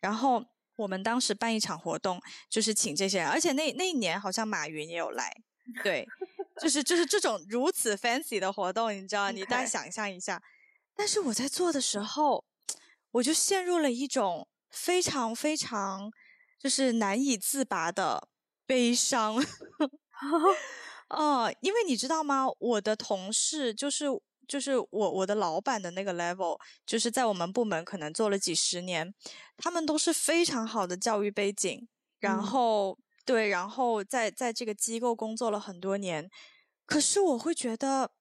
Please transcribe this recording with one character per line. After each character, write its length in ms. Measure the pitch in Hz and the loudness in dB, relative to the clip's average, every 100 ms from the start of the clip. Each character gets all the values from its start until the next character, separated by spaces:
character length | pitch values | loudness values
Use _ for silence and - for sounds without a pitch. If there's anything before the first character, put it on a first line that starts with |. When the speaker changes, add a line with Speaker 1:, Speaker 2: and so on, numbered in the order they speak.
Speaker 1:
然 120 | 190 | -2
后 300 | 220 269 240 240 _ _ - | 0 2 2 0 _ _ -8
我 100 | 202 | -4
们 140 | 190 | -2
当 200 | 202 247 | 0 0
时 120 | - | 0
办 220 | 196 233 220 | 0 0 0
一 40 | |
场 200 | 208 165 | -2 -4
活 180 | 202 160 | -4 -2
动， 220 | 196 180 - - - | -2 -4 -8 -18 -4
就 120 | - | -2
是 120 | 220 | 0
请 200 | 214 196 | 0 0
这 140 | 156 190 | 0 0
些 120 | 190 | 0
人， 100 | 156 | 2
而 100 | 233 | 2
且 140 | 339 | 2
那， 180 | 269 311 | 2 0
那 140 | 233 370 | 0 -2
一 40 | |
年 260 | 311 190 175 | 0 0 -2
好 100 | 202 | -2
像 140 | 190 220 | -2 -2
马 220 | 196 151 | -2 -4
云 220 | 156 151 | -6 -6
也 80 | 165 | -4
有 120 | 165 | -4
来， 200 | 120 123 - _ _ - 226 | -2 -4 -8 _ _ -16 -6
对， 220 | 208 156 - | -2 -2 -4
Speaker 2:
<laughs> 540 | - 370 - 392 - | -10 -12 -10 -14 -4
Speaker 1:
就 60 | 330 | 0
是， 140 | 277 | 0
就 140 | 277 349 | 2 2
是 80 | 330 | 2
这 140 | 403 | 2
种 180 | 330 208 160 | 0 -2 -2
如 240 | 233 285 | 0 0
此 240 | - 233 202 | 2 -2 0
fancy 440 | 240 247 - 214 | 0 0 -2 -2
的 120 | 190 | -2
活 220 | 196 185 | 0 0
动， 200 | 196 226 | 0 0
你 140 | 202 190 | -2 -4
知 80 | 208 | 0
道， 100 | 196 | 0
Speaker 2:
OK。 40 | |
Speaker 1:
你 120 | 202 190 | -2 -2
大 140 | 247 | -2
概 40 | 254 | 0
想 240 | - 139 | -4 -6
象 200 | 190 208 | -6 -6
一 80 | 180 | -6
下。 220 | - 175 - _ _ _ _ - | -6 -6 -8 _ _ _ _ -6
但 120 | 415 | 0
是 120 | 427 | 0
我 120 | 320 | 0
在 140 | 214 269 | 0 -2
做 240 | - 349 | 0 0
的 80 | 285 | 2
时 200 | - 202 | 0 -2
候， 440 | 208 - 302 220 - _ - - - _ _ | -4 0 2 2 -2 _ -12 -12 -14 _ _
我 120 | 190 | 0
就 80 | 208 | 2
陷 320 | 320 - 381 359 | 2 2 2 2
入 120 | 349 | 2
了 100 | 294 | 2
一 160 | 240 277 | 0 -2
种 400 | 262 196 170 - _ _ | 0 0 -2 -8 _ _
非 320 | - - 359 | -8 0 2
常， 320 | 359 285 226 233 | 2 0 -2 0
非 200 | 302 302 | 0 0
常， 560 | - 214 196 190 202 - - _ _ _ | -2 -2 -2 -4 -8 -14 -20 _ _ _
就 100 | 277 | -2
是 240 | 262 269 | 2 2
难 280 | 233 202 208 | 4 2 2
以 160 | 285 226 | 2 0
自 260 | - 277 | -2 -2
拔 280 | 254 185 165 | 0 0 0
的 360 | 170 170 90 - _ _ _ _ | 2 2 0 -4 _ _ _ _
悲 280 | 262 240 | 2 4
伤。 420 | 240 - 254 214 226 | 4 2 2 2 0
<laughs> 640 | 302 - - - 294 294 _ | -2 -4 -18 -2 -2 -2 _
Speaker 2:
<laughs> 960 | - 285 320 339 622 - - - - - | -10 0 4 4 4 -2 -12 -16 -18 -8
Speaker 1:
呃， 440 | - 302 269 220 - | 0 2 4 2 0
因 100 | - | 0
为 100 | 453 392 | 0 2
你 80 | 247 | 0
知 120 | 262 | 2
道 160 | 320 | 0
吗， 240 | 302 269 262 - | 2 2 2 0
我 220 | 233 220 | 0 0
的 140 | 202 214 | 2 -2
同 360 | - 196 190 | -2 -4 -2
事、 420 | 220 - 311 254 | 0 0 0 -2
就 160 | 220 285 | -2 -2
是， 160 | 277 294 254 - _ - | -2 -2 -2 -6 _ -8
就 120 | 277 | -6
是 180 | 262 262 | 0 0
我， 100 | - | 0
我 360 | 208 196 175 190 | 0 0 2 0
的 100 | 208 | 2
老 240 | 180 160 | 0 0
板 200 | 240 233 | -2 -2
的 100 | 185 | -2
那 120 | 180 | -4
个 100 | 196 | -4
level， 460 | 175 170 185 175 - - - - | -2 -2 -2 -2 -4 -10 -18 -4
就 120 | 220 | -2
是 140 | 233 | 0
在 140 | 226 240 | 2 0
我 80 | |
们 180 | 185 170 | 2 0
部 120 | 196 226 | 0 0
门 180 | 165 170 | 0 -4
可 120 | 196 | -6
能 140 | 151 | -6
做 160 | 160 214 | 0 2
了 100 | 196 | 2
几 160 | 196 160 | 0 0
十 260 | - 175 | 0 -2
年， 320 | 180 170 175 - - - - - | -2 -4 -4 -8 -18 -18 -20 -6
他 120 | 339 | -2
们 160 | 349 311 | 0 0
都 120 | 302 | 2
是 140 | 339 | 2
非 300 | 311 - 330 339 | 2 2 4 4
常 200 | 269 220 | 0 -2
好 220 | 220 185 | -2 -2
的 80 | 180 | -2
教 260 | 233 214 | 0 2
育 60 | 208 | 0
背 200 | 202 202 | 0 -2
景， 340 | 202 190 123 233 _ _ _ | 0 -2 -4 -12 _ _ _
然 220 | 196 190 | 0 0
后， 560 | 208 269 233 214 196 - | 2 2 4 4 0 -4
Speaker 2:
嗯。 40 | _ _ - | _ _ 0
Speaker 1:
对， 220 | 240 214 | 2 4
然 220 | 185 190 | 0 -2
后 340 | 247 247 220 | 0 2 2
在， 260 | 196 254 220 | 0 0 0
在 220 | - 247 | 0 -4
这 140 | 220 226 | -2 -4
个 80 | |
机 260 | 208 - 226 | -2 -2 0
构 160 | 240 226 | 0 0
工 180 | 220 226 | -2 -2
作 140 | 240 | -2
了 80 | 208 | -2
很 220 | 208 175 | -4 -8
多 180 | 190 196 | -2 -2
年。 320 | 190 160 180 - - - _ _ - | -2 -4 -6 -14 -20 -20 _ _ -2
可 140 | 302 | 2
是 220 | - 403 | 2 4
我 180 | 381 247 | 4 4
会 160 | 311 339 | 0 -2
觉 220 | 247 226 | -4 -2
得 340 | 269 269 254 - | 0 2 0 -4